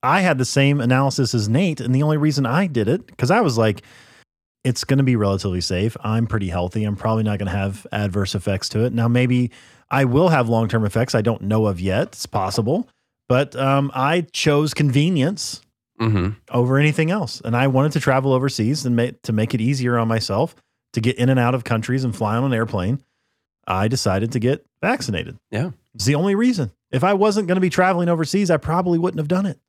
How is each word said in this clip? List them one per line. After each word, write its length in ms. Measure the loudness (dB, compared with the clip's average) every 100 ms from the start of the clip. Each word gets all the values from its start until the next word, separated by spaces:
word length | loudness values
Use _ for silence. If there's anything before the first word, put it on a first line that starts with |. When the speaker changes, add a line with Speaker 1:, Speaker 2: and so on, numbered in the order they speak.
Speaker 1:
I 180 | 2 2
had 160 | 2 2
the 80 | 0
same 340 | 2 4 4
analysis 540 | 2 2 2 0 0 0
as 140 | 0
Nate, 320 | 2 0 -2
and 120 | 0
the 100 | 0
only 140 | 2 2
reason 280 | 0 0 0
I 220 | 0 0
did 200 | 0 0
it, 300 | -2 -4 -4
'cause 140 | 2
I 100 | 2
was 160 | 2 2
like, 260 | 2 0 -8 -20 -20 -20 _ _ _ _
"It's 200 | -4 -4 0
gonna 180 | 2
be 120 | 2 2
relatively 440 | 2 0 -2 -4
safe. 340 | -2 -2 -2 -4
I'm 240 | -4 -2 0
pretty 200 | -2 -4
healthy. 340 | -4 -4 -4 -4
I'm 100 | -2
probably 280 | -2 0
not 140 | 0 -2
gonna 120 | -4
have 340 | -2 -4 -6 -10
adverse 420 | -6 -4 -2 -4
effects 360 | -4 -4 -4 -4
to 160 | -2 -2
it." 80 |
Now, 140 | 0 2
maybe 440 | 2 2 2 0 -6 -20 _ _
I 120 | 0 2
will 240 | 4 4
have 180 | 4 2
long-term 360 | 2 2 0 0
effects 280 | 0 0
I 80 | 0
don't 200 | 0 -2
know 220 | -2 0 0
of 120 | 0
yet. 300 | -2 -2 -2
It's 120 | -8 -8
possible. 600 | -4 -2 -2 0 -2 -4 _ _ _ _
But, 280 | 0 0 -2
um, 340 | 0 2 0
I 280 | -2 0 0 -2
chose 420 | -2 2 2 0
convenience 880 | 0 2 2 2 0 0 -2 -10 -12 _ _ _ _
Speaker 2:
Mm-hmm. 300 | 0 0 -2 -6 _
Speaker 1:
over 280 | 0 2 4
anything 320 | 2 2 0
else. 300 | -2 -4 -8 -4
And 100 | 0
I 120 | 2
wanted 240 | 2 2
to 80 | 0
travel 340 | 2 2 2
overseas 520 | 0 0 -2 -2 -2 0
and 100 | 0
ma-, 160 | 0 -4
to 80 | -4
make 200 | -2 0
it 80 | 0
easier 360 | 0 0 0 0
on 80 | 0
myself 480 | -2 -2 -2 -2 -6 _ _ _
to 80 | -2
get 160 | -2 0
in 120 | 2
and 100 | 2
out 140 | 2
of 100 | 0
countries 400 | -2 -4 -2 -2
and 120 | -2 -2
fly 200 | -2 0
on 60 | 0
an 80 |
airplane. 500 | 0 -2 -2 -2 -4 _ _ _ _ _ _ -6
I 200 | -2 0
decided 440 | 0 0 0 -2
to 80 | -2
get 260 | -2 -2 _ _
vaccinated. 560 | -4 -2 -4 -6 -6 -14 _
Speaker 2:
Yeah. 200 | -6 -6 -8 _
Speaker 1:
It's 120 | -6 0
the 100 | 0
only 180 | 0 2
reason. 360 | 0 0 -4 _ _
If 120 | 0
I 100 | 0
wasn't 340 | 2 2 2 0
gonna 120 | 0
be 100 | 0
traveling 380 | 2 2 2 0
overseas, 400 | 0 0 0 2
I 80 | 0
probably 400 | 0 -2 0 0
wouldn't 220 | 0 -2
have 80 | -2
done 180 | -2 -2
it. 140 | -6